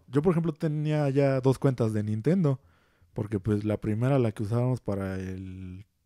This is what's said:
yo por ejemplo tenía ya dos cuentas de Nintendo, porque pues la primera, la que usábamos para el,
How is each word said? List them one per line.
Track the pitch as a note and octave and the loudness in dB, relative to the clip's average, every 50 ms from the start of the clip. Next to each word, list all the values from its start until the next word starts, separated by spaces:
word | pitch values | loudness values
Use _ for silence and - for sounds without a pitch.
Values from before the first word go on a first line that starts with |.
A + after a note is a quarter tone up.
| _ | _
yo | - B2 C#3+ D3 | -2 0 2 2
por | F#3+ | 2
ejemplo | D#3+ E3+ E3 E3+ D3+ | 2 2 0 -2 -4
tenía | - E3+ D#3 D3+ D3+ D3+ D3+ D3+ D3+ D3 C#3 | -4 -4 -4 -2 -2 -2 0 0 0 0 2
ya | C3 C#3+ C#3 C3+ C3+ C3 | 2 2 2 4 2 2
dos | B2+ C3+ B2+ - | 2 2 2 4
cuentas | - C#3 B2+ - A#2 A2 G#2+ | 2 0 2 2 0 0 0
de | G#2 | 0
Nintendo, | G#2 G#2+ G#2+ A2 A2 C#3 F3+ G3 E3 C#3+ C3+ - _ _ _ _ _ _ _ _ _ _ - | -2 -2 -2 0 2 2 2 4 2 2 0 -2 _ _ _ _ _ _ _ _ _ _ -8
porque | - A2 G#2 A2 F#2+ | -8 -6 -2 -2 -2
pues | - A2 G#2 G#2 G#2+ | 0 0 0 2 2
la | G#2 G#2 - | 0 -2 0
primera, | - A2 G#2+ A2 B2 C3 C#3+ | 0 -2 -2 0 2 2 2
la | C3+ A#2 A2 | 2 2 0
que | - - | 0 -2
usábamos | G#2+ G2+ A#2 A#2+ B2 B2+ B2+ A#2+ | -4 -2 0 0 0 0 -2 -2
para | - G#2+ G2 G2 G2 F#2+ F#2+ F#2+ | -4 -4 -4 -4 -4 -4 -4 -6
el, | F#2 F#2 F#2+ F#2 F#2+ F#2+ F#2 F#2+ F#2+ F2+ F2+ F#2+ - _ _ _ _ | -6 -8 -8 -10 -10 -12 -12 -12 -12 -12 -14 -14 -18 _ _ _ _